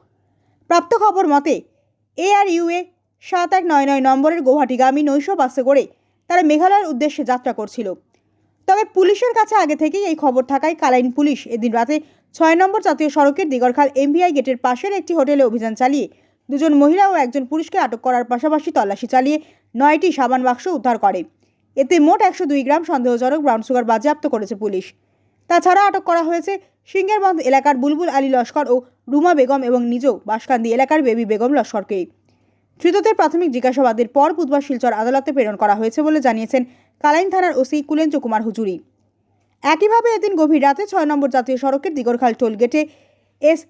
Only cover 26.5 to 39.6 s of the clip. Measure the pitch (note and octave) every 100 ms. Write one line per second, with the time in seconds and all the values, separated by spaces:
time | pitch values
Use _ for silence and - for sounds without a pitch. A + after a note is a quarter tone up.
26.5 | G4 - _ _ F#4+ F#4+ G#4+ F#4+ E4 B3+
27.5 | C4+ C#4+ C4 C#4+ D4+ F4 C4+ C4+ B3+ A#3
28.5 | D4+ B3+ B3 B3 _ - C#4+ F4 D4+ B3+
29.5 | C#4 A#3+ B3 A#3+ A#3+ C4+ G3 - A3 -
30.5 | B3 A3+ A3+ C4+ D#4 C4 A3+ G#3 G#3+ B3
31.5 | C#4+ - G#3+ - G3 E3 _ _ _ _
32.5 | _ _ _ F4 G4 A4 G#4+ D#4+ E4+ F4
33.5 | A#3+ B3 B3+ B3+ A3 A#3+ C#4 D4+ F4+ C#4
34.5 | C#4+ C#4 B3 B3 G#3+ A#3 C4+ C#4 C4+ G#3
35.5 | G3+ G#3 G3+ A3+ D#4 D4+ D#4 B3+ A3 A3
36.5 | C4 B3 _ _ _ D4 D#4 F#4+ F#4+ F4+
37.5 | - B3+ D4+ C#4+ D4+ D#4+ C#4+ A#3 A3 A3
38.5 | G#3+ G#3 E3+ - _ _ _ _ _ _
39.5 | _